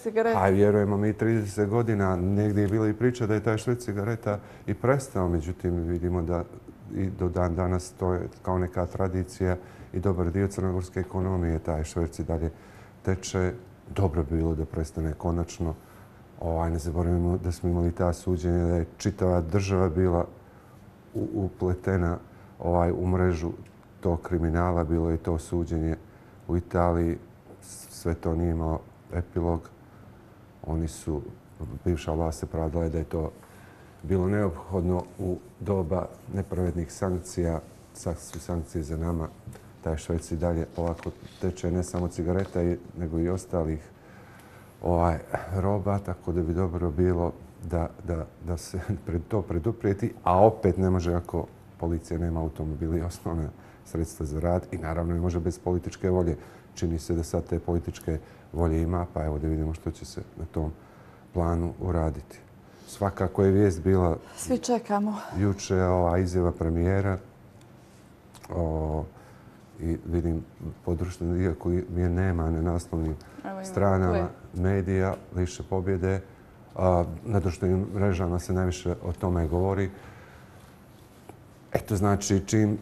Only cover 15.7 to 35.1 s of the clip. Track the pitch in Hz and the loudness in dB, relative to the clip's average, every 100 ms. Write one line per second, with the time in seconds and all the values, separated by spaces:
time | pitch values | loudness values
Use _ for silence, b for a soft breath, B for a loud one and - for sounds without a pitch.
15.7 | 80 b b b b b - 82 82 82 | -6 b b b b b -8 -4 0 0
16.7 | 82 82 82 85 87 87 90 90 85 87 | -2 -2 0 2 2 2 0 -2 -2 0
17.7 | 87 85 85 87 85 92 87 87 87 85 | 2 0 2 0 0 -2 0 2 2 4
18.7 | 87 82 - 101 - 90 87 82 101 95 | 2 0 -2 -4 2 4 4 2 0 2
19.7 | 92 92 85 92 85 - - b b b | 2 4 4 4 4 0 -8 b b b
20.7 | b b - - 110 101 104 90 - 92 | b b -20 -10 -6 -2 -2 -4 0 -2
21.7 | 90 95 92 85 85 b b b b 87 | 0 0 2 2 -2 b b b b 2
22.7 | 87 87 - 90 90 90 82 82 - - | 4 4 2 2 4 4 2 -4 -6 -14
23.7 | - - - 92 82 - 87 82 85 90 | -20 -20 -4 0 0 0 0 2 2 2
24.7 | 87 78 82 82 82 90 82 - 87 80 | 2 2 2 2 0 0 -2 -2 -4 -2
25.7 | 82 80 78 b b b b - 87 - | -2 -2 -4 b b b b -2 -2 0
26.7 | 90 87 85 85 - - - - - - | 2 4 4 2 -2 -8 -20 -20 -20 -18
27.7 | - - - 85 82 87 82 85 82 80 | -18 -16 -6 -4 -2 0 0 0 0 -2
28.7 | 80 - - - 87 - 90 85 82 - | -2 -6 -20 -6 -6 -4 -2 0 0 -4
29.7 | - b b b b b b b - 76 | -20 b b b b b b b -14 -4
30.7 | 80 80 - 85 73 - - - - - | -2 -2 -6 -6 -6 -6 -16 -20 -12 -12
31.7 | 67 90 80 85 80 80 - - 80 80 | -4 -2 0 0 0 0 -2 -6 -2 -2
32.7 | 85 82 80 78 85 78 - b b b | 0 0 -2 -2 -4 -4 -8 b b b
33.7 | b b b 76 95 92 104 98 78 - | b b b 0 2 2 2 0 -2 -4
34.7 | 92 90 90 - | -2 2 0 -2